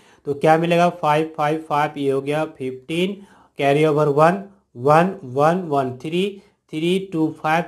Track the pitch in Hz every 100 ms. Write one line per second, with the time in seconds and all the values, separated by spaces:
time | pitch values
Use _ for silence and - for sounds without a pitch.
0 | _ _ - 143 156 160 170 170 175 175
1 | 151 151 160 - 147 156 156 147 151 147
2 | 139 135 139 147 156 - 131 127 - 165
3 | 185 196 - - _ - 143 143 156 147
4 | 151 143 160 196 190 _ _ 120 135 156
5 | 185 - 127 127 156 180 170 139 131 120
6 | 156 175 202 202 _ _ - 156 170 190
7 | 190 160 156 151 156 165